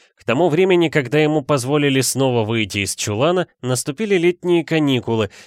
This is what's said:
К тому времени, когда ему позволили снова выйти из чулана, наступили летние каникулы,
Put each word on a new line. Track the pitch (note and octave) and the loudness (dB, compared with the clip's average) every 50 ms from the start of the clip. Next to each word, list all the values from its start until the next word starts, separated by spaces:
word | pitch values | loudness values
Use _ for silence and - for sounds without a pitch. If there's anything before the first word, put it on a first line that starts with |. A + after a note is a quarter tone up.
| _ _ _ | _ _ _
К | _ - | _ -4
тому | - A2+ C#3+ F3 F3 | -2 0 2 2 2
времени, | C#3+ E3+ F#3+ G3 F3+ F3 E3+ D3 | 2 2 2 4 4 2 2 2
когда | - D#3 C3 A#2 C#3+ D3+ | 0 -2 -2 0 0 2
ему | D#3 D3+ D#3 D3+ | 2 2 0 0
позволили | C3 - D3 C3+ A#2 C3 D3 D3+ C#3+ C#3+ C3+ C3+ | 0 0 -2 -2 0 0 0 0 0 2 2 0
снова | B2+ - - B2+ C3+ C3 B2 A#2 G#2+ | 0 0 0 0 0 2 2 0 0
выйти | G#2 A#2 A2+ A2 F#2+ - G#2 | 0 -2 -2 -2 -2 -2 -4
из | G2 F#2 - | -4 -4 -6
чулана, | - - A2 G#2 G#2+ C#3 E3+ F3+ F#3 E3 - _ _ | -6 -6 -4 -2 0 0 0 0 0 -2 -6 _ _
наступили | - B2 B2+ B2+ - D3+ C3+ - A3 G3+ G3+ | -6 -4 -4 -4 -4 -6 -6 -6 -4 -2 0
летние | F3 E3 F3 F3 - - F3+ F3 E3+ D3 | 0 0 0 -2 -2 -2 0 0 0 0
каникулы, | - E3 D#3+ D3+ C#3 C3 A#2+ - A#2 A#2 A2 G#2+ G2+ - - - | 0 -2 0 2 2 0 0 0 -2 -2 -2 -2 -4 -6 -14 -20